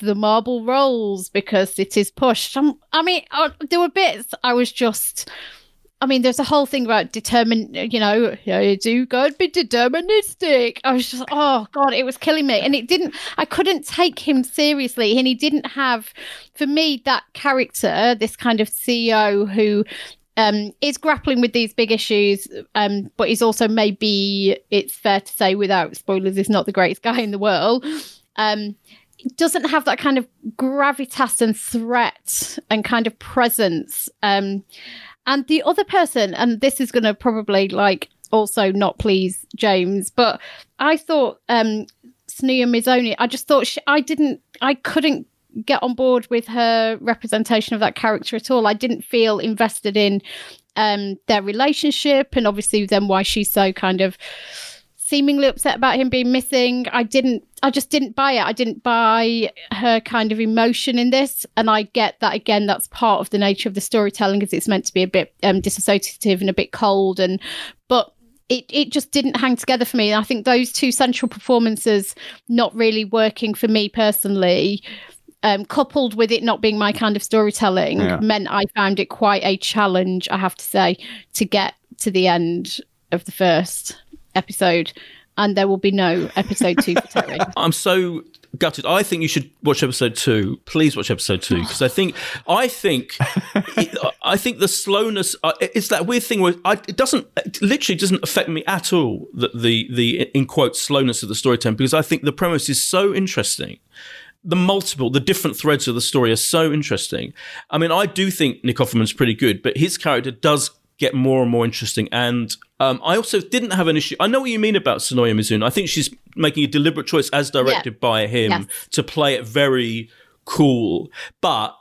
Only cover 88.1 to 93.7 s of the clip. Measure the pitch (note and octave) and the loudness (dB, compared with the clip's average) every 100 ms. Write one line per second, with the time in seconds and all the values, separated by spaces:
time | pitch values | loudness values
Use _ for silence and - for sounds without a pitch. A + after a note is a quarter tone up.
88.1 | E3 - _ _ - E3 - - F#3 G3+ | -4 -12 _ _ -2 -2 -2 0 0 0
89.1 | E3+ D#3 - - _ D3 C#3 B2+ - A#2+ | -2 -2 -4 -10 _ 0 2 0 0 -2
90.1 | - C#3 A2 F#2+ - - D#3+ D#3 G2+ - | 0 2 2 0 -4 -4 2 2 2 -4
91.1 | F#2+ - F#2 - F2 E2+ - B2+ F#3+ F#3 | -4 -2 -2 0 -2 -2 -2 0 2 -2
92.1 | - - - - G3 B3 - G3 C3 - | -2 -10 -10 -2 0 0 -2 -2 -2 -4
93.1 | - C3+ G3 - G3+ - | -4 -2 -2 -4 -4 -2